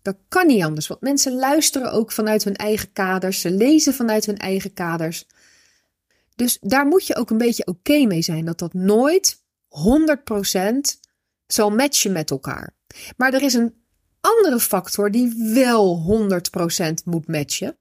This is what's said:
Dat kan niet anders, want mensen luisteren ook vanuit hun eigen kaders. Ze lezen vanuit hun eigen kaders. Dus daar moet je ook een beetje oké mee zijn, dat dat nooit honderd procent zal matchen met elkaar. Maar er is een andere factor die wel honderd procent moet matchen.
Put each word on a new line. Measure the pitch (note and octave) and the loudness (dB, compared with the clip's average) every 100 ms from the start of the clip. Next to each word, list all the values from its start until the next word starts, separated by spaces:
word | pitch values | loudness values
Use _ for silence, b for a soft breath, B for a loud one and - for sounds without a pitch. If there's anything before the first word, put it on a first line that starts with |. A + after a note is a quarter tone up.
Dat | - F#3+ _ | -8 -10 _
kan | F#4 F4 | 2 4
niet | A3 | 4
anders, | D#3+ D#3 - | 2 -4 -8
want | D#3 | -6
mensen | B3+ C#4 C4+ | -2 0 -2
luisteren | B3+ C4 D4+ C#4+ C4+ B3 | -2 2 2 2 -2 -2
ook | - A3+ | -2 -2
vanuit | - G#3+ G#3+ | -2 0 0
hun | G#3 G3+ | -2 -4
eigen | G#3+ G#3+ - | -4 -4 -6
kaders. | - F#3+ F#3 F#3 G3 | -4 -2 0 -2 -4
Ze | E3+ | -2
lezen | F#3+ B3 D#4 D4+ | 2 4 4 4
vanuit | C4 A#3 G#3+ G#3+ | 0 0 0 -2
hun | G3+ | -6
eigen | F#3+ G3 F#3+ | -4 -6 -6
kaders. | - E3+ E3 D#3+ E3+ - b b b b b b b _ _ _ - | -8 -6 -4 -4 -6 -16 b b b b b b b _ _ _ -4
Dus | B3 - | -4 -2
daar | G3 C4 C#4+ | 0 0 4
moet | F#4 - | 2 2
je | - | -4
ook | A#3+ | -2
een | A3 | 0
beetje | A#3+ A3+ - | 0 -2 -6
oké | F3+ - D4 B3 | -6 2 4 4
mee | E3 | 2
zijn, | E3 D#3+ D#3+ | -2 -4 -4
dat | E3 | -6
dat | E3+ | -6
nooit | F3+ F#3 G#3+ C4+ F#4 - - _ _ _ | -2 2 4 4 2 0 -6 _ _ _
honderd | - F3 D4 D#4 D4 | -2 2 4 2 -2
procent | - G#3 G3 F#3+ G3 B3+ C#4+ - _ _ _ _ _ | -2 -4 -2 -2 0 -2 -4 -8 _ _ _ _ _
zal | - G#3 | 0 2
matchen | G#3+ C#4+ - G#3 | 2 0 0 0
met | F3+ D3+ | -2 -4
elkaar. | C3+ - - - _ _ B B - | -6 -6 -10 -12 _ _ B B -2
Maar | B3+ | 0
er | C4+ | 2
is | C#4 | 0
een | A#3+ A#3 _ _ _ _ _ | 0 -2 _ _ _ _ _
andere | - A4+ F#4 A#3+ | 0 4 4 2
factor | - F#3+ - - G#3 | 0 -2 -2 -2 0
die | A3 B3 A3+ A3 | 2 0 -2 0
wel | A#3 B3 A#3 G3 E3+ | 2 4 4 2 0
honderd | D#3+ A3 G3+ F3+ - | 0 0 2 -2 -4
procent | F#3 E3+ - E3 E3 - | -4 -4 -2 -2 -4 -4
moet | E3+ D3+ | -6 -4
matchen. | D#3+ C#3+ - G#3+ - | -6 -4 -6 -8 -10